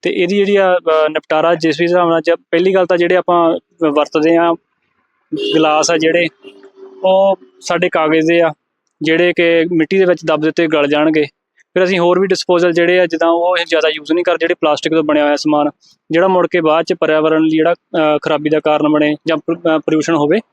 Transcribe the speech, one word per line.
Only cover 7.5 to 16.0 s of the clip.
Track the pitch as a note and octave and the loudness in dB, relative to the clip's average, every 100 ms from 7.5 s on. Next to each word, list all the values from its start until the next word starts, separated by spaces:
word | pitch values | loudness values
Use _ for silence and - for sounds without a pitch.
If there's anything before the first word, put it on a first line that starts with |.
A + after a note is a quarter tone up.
| _ | _
ਸਾਡੇ | - F3 F3 | -6 -2 -2
ਕਾਗਜ਼ | F3 D#3+ D#3+ D#3+ | -2 0 0 2
ਦੇ | E3+ | 2
ਆ, | E3 D3+ _ _ _ _ | 0 -2 _ _ _ _
ਜਿਹੜੇ | D3+ E3 F3 | -2 0 0
ਕਿ | F3 E3+ E3 E3 | 0 0 2 0
ਮਿੱਟੀ | F3 D#3 F#3+ | -2 0 0
ਦੇ | |
ਵਿੱਚ | F#3 E3+ | 0 0
ਦੱਬ | D#3+ D#3 | -2 -2
ਦਿੱਤੇ | D#3 D3+ E3+ | -2 -2 0
ਗਲ | D#3 C#3+ | 0 0
ਜਾਣਗੇ। | D3 D#3 D#3 C#3+ _ _ _ _ | 0 0 0 -2 _ _ _ _
ਫਿਰ | - | -2
ਅਸੀਂ | F#3 F#3+ | -2 0
ਹੋਰ | F3 F3+ | 0 0
ਵੀ | G3 | 0
ਡਿਸਪੋਜ਼ਲ | F#3 - F3 F3 | -2 0 0 2
ਜਿਹੜੇ | E3+ E3+ F3+ | 0 2 2
ਆ, | F3 | 0
ਜਿੱਦਾਂ | D#3+ E3 | 0 0
ਉਹ | E3+ F3 F3+ | 0 0 -2
ਅਸੀਂ | E3+ | -2
ਜ਼ਿਆਦਾ | E3 D#3 | 0 0
ਯੂਜ਼ | D#3 D3 | -2 -4
ਨਹੀਂ | E3 | -2
ਕਰਦੇ, | F3+ E3+ | 0 -2
ਜਿਹੜੇ | E3 | -2
ਪਲਾਸਟਿਕ | F3 D#3+ D3 E3 | -2 0 -2 -2
ਤੋਂ | D#3+ | -2
ਬਣਿਆ | D3+ D3+ | 0 0
ਹੋਇਆ | D3 C#3+ | 0 0
ਸਮਾਨ, | D#3 D3+ D3 - _ _ | 0 0 -2 -4 _ _